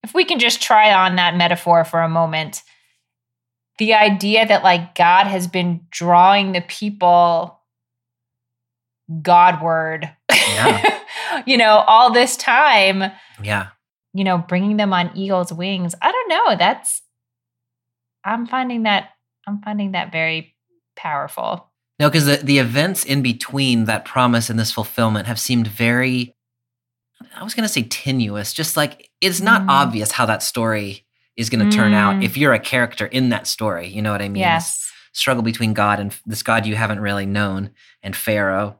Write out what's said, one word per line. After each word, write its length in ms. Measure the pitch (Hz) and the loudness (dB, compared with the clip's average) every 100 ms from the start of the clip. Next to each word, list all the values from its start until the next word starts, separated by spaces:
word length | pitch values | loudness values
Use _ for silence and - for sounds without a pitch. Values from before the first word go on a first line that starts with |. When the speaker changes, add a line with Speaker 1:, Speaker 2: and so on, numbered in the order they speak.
Speaker 1:
if 120 | 226 | -4
we 100 | - | -2
can 140 | 311 320 | 0 0
just 240 | 240 247 | 0 0
try 300 | - 220 214 | 4 6 6
on 220 | 196 185 180 | 6 4 2
that 200 | 175 175 | 0 2
metaphor 480 | 175 175 170 170 | 0 0 2 2
for 160 | 165 165 | 2 -2
a 80 | 165 | 0
moment, 540 | 165 165 156 156 - _ _ _ _ _ _ _ _ _ _ _ - | 0 -2 -4 -8 -12 _ _ _ _ _ _ _ _ _ _ _ -4
the 160 | 220 | 2
idea 520 | 214 214 196 202 220 220 | 4 4 2 2 2 4
that, 160 | 202 | 4
like, 320 | 190 175 170 | 4 2 -2
God 320 | - 175 185 202 | 0 4 4 2
has 200 | 190 180 | -2 -4
been 320 | 185 180 170 _ | -4 -2 -4 _
drawing 640 | - 175 175 180 202 196 | -8 4 6 8 6 2
the 80 | 185 | -4
people 1000 | 175 - 208 202 180 175 175 170 175 _ _ _ _ _ _ _ _ _ _ _ _ _ _ _ - 160 | -6 -8 -8 0 4 6 4 2 -4 _ _ _ _ _ _ _ _ _ _ _ _ _ _ _ -14 -8
Godward, 880 | 151 175 180 165 165 160 160 160 151 _ - | 4 6 6 4 -2 -2 -4 -6 -10 _ 0
Speaker 2:
Yeah. 720 | - - - 123 - 427 427 - - | 0 2 0 0 2 -2 -2 -12 -12
Speaker 1:
<laughs> 240 | - 311 247 | -8 -8 0
you 100 | 254 | 2
know, 220 | 220 214 - | 6 6 6
all 260 | 226 247 | 6 6
this 240 | 240 247 - | 4 2 -2
time, 680 | - 240 294 226 190 190 190 - _ - | 0 2 4 4 2 0 -4 -8 _ -14
Speaker 2:
Yeah. 260 | 104 104 95 _ _ _ _ | -4 -4 -4 _ _ _ _
Speaker 1:
you 120 | 190 | -4
know, 140 | 190 180 | -2 -2
bringing 380 | 170 180 202 214 | -2 -2 0 0
them 160 | 208 | 0
on 180 | 180 175 | 0 -2
eagle's 380 | - 190 185 175 | -6 -4 -2 -4
wings. 420 | 165 185 190 175 - | -6 -6 -6 -6 -2
I 120 | 294 | -2
don't 160 | 494 466 | -2 -2
know. 280 | 330 453 214 | 0 0 2
That's, 460 | 180 262 - - _ _ _ _ _ _ _ _ _ _ _ _ | 0 0 -8 -10 _ _ _ _ _ _ _ _ _ _ _ _
I'm 220 | 190 233 233 | -6 -6 -4
finding 380 | 262 247 240 | -6 -4 -2
that, 260 | 220 202 - _ _ _ - | 0 0 -2 _ _ _ -10
I'm 140 | 202 | -10
finding 300 | 208 208 196 | -8 -6 -4
that 200 | 185 - | -6 -6
very 420 | 165 160 160 160 _ _ _ _ - | -4 -4 -4 -10 _ _ _ _ -14
powerful. 720 | 165 143 143 - - 180 _ _ _ _ | -8 -6 -8 -8 -8 -8 _ _ _ _
Speaker 2:
No, 100 | 147 | 0
'cause 140 | 160 143 | 2 2
the, 100 | 143 | 0
the 220 | 143 139 | 2 2
events 460 | 120 127 170 180 | 2 0 -2 -4
in 160 | - 139 | -4 -2
between 600 | 127 117 - 139 135 117 113 | -2 -4 -6 -4 0 0 0
that 180 | 107 | -2
promise 440 | - 131 123 117 117 | -4 0 2 2 0
and 100 | 113 | -4
this 140 | 110 | -4
fulfillment 540 | - 107 - 113 107 101 | -6 -8 -2 0 0 -4
have 140 | 117 | -8
seemed 260 | - 123 113 | -2 -2 -2
very, 680 | 104 117 120 127 127 123 _ _ _ _ _ _ _ _ _ - - | -2 0 0 0 -4 -6 _ _ _ _ _ _ _ _ _ -20 -18
I 60 | |
was 120 | 214 | -10
gonna 140 | - 214 | -6 -2
say 140 | - | -2
tenuous, 680 | 113 - - 131 110 104 101 | -4 -6 -4 -2 -2 -4 -8
just, 240 | - 156 - | -6 -4 -2
like, 340 | 147 - _ _ | -4 -6 _ _
it's 200 | 185 175 | -4 -2
not 220 | 196 226 | 2 2
Speaker 1:
Mm. 80 | 196 | 4
Speaker 2:
obvious 420 | 139 139 110 104 | 2 2 -2 -4
how 140 | - 117 | -2 0
that 160 | 107 | 0
story 640 | - 123 113 107 101 98 _ _ _ - | -4 -4 -2 -2 -6 -14 _ _ _ -10
is 140 | 113 | -4
gonna 200 | 117 104 | 0 2
turn 220 | 107 110 | 2 4
out 220 | 104 104 98 | 4 2 0
Speaker 1:
Mm. 80 | |
Speaker 2:
if 120 | 95 135 | -2 0
you're 180 | 143 | 2
a 60 | 113 | 2
character 460 | - 131 120 - 104 | 0 -2 -2 -4 -6
in 220 | 131 127 | -2 0
that 160 | 107 - | -2 -4
story, 400 | - 110 87 87 | -6 -4 -4 -8
you 120 | 98 | -6
know 120 | 107 | -4
what 100 | 101 | -4
I 60 | 101 | -6
mean? 60 | 101 | -2
This 0 | |
Speaker 1:
Yes. 500 | 185 165 165 - - - _ | 0 0 -4 -10 -12 -16 _
Speaker 2:
struggle 300 | - - 123 | -6 -2 0
between 320 | 117 113 113 | -2 -2 -2
God 240 | 107 104 104 | 0 0 0
and 140 | 101 | -4
f-, 100 | - | -10
this 180 | - 110 | -12 -10
God 200 | - 113 | -2 -2
you 120 | 107 107 | 0 -2
haven't 240 | 110 104 | -2 -2
really 260 | 104 101 98 | -4 -4 -4
known, 440 | 101 101 95 104 _ _ _ | -2 -2 -4 -8 _ _ _
and 120 | 101 | -12
Pharaoh. 640 | 101 - 107 98 95 104 104 | -8 -4 -2 0 -2 -4 -10